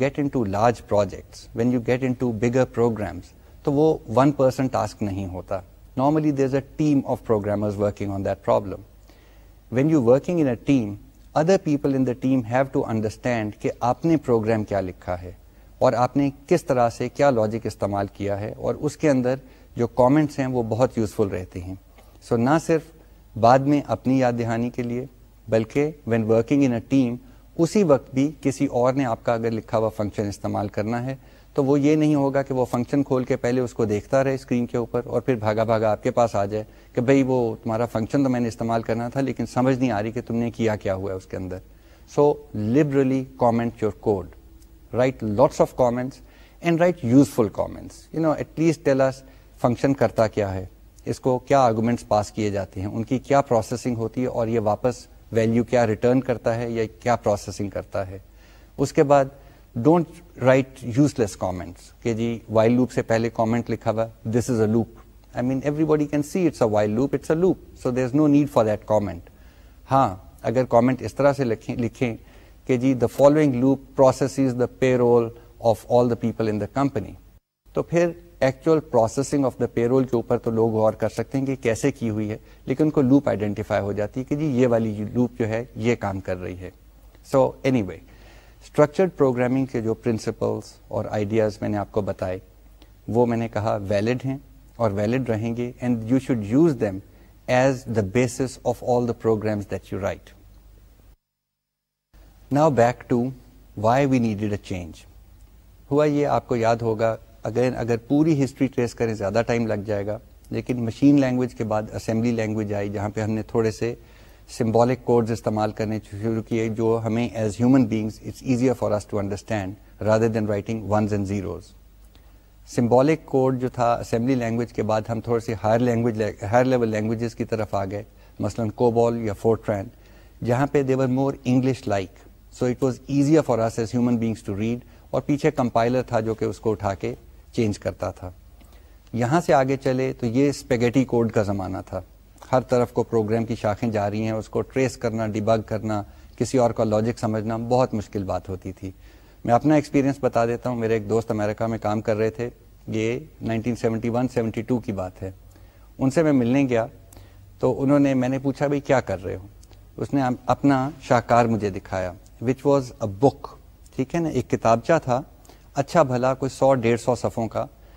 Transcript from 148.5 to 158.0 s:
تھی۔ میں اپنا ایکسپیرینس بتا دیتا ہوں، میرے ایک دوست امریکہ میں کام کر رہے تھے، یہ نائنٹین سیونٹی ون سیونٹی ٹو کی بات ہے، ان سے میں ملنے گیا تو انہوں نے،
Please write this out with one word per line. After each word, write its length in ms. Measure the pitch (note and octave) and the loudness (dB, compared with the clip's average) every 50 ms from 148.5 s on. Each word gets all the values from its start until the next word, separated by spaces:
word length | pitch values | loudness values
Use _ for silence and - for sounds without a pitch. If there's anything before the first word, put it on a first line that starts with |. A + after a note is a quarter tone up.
| F#2+ F2+ - G2 | -12 -10 -10 -12
تھی۔ 200 | F#2 - - F#2+ - - - - - - - - - - - | -12 -10 -12 -14 -14 -14 -20 -20 -20 -20 -20 -20 -20 -10 -2
میں 80 | - A#2 | 2 2
اپنا 220 | A#2+ A#2+ C#3+ D#3 | 2 4 4 4
ایکسپیرینس 400 | D3+ C#3+ - - C#3+ C3 C3+ C#3 - | 4 2 2 0 2 2 2 -2 0
بتا 240 | - B2 - A#2+ A#2 | -2 0 2 2 0
دیتا 240 | A#2 A#2+ A#2 - B2+ | 0 -2 -4 -4 -6
ہوں، 60 | B2 | -4
میرے 180 | A#2 A2+ A2 A2+ | -4 0 0 0
ایک 160 | A2+ G#2 G2+ | 0 0 0
دوست 220 | G#2+ A2+ A2+ - | 0 -2 0 -2
امریکہ 360 | A2+ G#2+ G#2 G#2 G#2+ - A#2 A2+ | -4 -2 -2 -4 -2 -4 -4 -4
میں 100 | A2+ A2 | -4 -4
کام 240 | - G#2 G#2+ A2 | -2 -2 -2 -2
کر 160 | A2 - A2 G#2 | -2 -2 -2 0
رہے 120 | A2 A2 | 0 -2
تھے، 200 | A2 - A#2+ B2 B2 - - - - - - - | -2 -4 -8 -8 -8 -14 -20 -20 -20 -20 -12 -6
یہ 320 | A2 A2 A2 A2+ A#2+ C3 D#3 D#3 - - | -4 -2 -2 -2 -4 -4 -8 -14 -18 -10
نائنٹین 340 | A#2 A2+ A2+ A2+ G#2+ B2 A#2 | -6 -4 -4 -4 -2 -4 -6
سیونٹی 340 | G#2+ - A#2 A2+ A2+ G#2 A#2 | -2 -2 -2 -2 -2 -4 -2
ون 180 | A2 A#2+ B2+ B2+ - | -2 -2 -2 -2 -2
سیونٹی 280 | - A2+ A2+ G#2+ - | -2 -2 -2 -4 -6
ٹو 180 | A2 - B2+ A#2+ | -4 -2 -2 -4
کی 120 | - - | -2 -6
بات 320 | G#2 F#2+ F#2 F#2 - - - | -6 -6 -6 -8 -10 -12 -12
ہے، 80 | F#2+ F#2 - - - - - - - _ - - - - - | -12 -12 -14 -20 -20 -20 -20 -20 -20 _ -20 -20 -20 -8 -2
ان 120 | B2+ C3+ | -2 0
سے 140 | C3 E3+ E3 | 2 2 2
میں 80 | D#3 | 4
ملنے 320 | D3 C3 A#2+ A#2 B2+ C#3 C#3 B2+ | 4 4 4 4 2 2 2 2
گیا 160 | B2 A2+ A2+ C3+ - - - - - - - - - - - - - - | 2 0 0 -2 -8 -18 -20 -20 -20 -20 -20 -20 -20 -20 -20 -20 -10 -2
تو 220 | - C3 B2 - C3+ | -2 -2 0 0 2
انہوں 160 | C3+ C#3+ | 2 4
نے، 140 | D3 | 4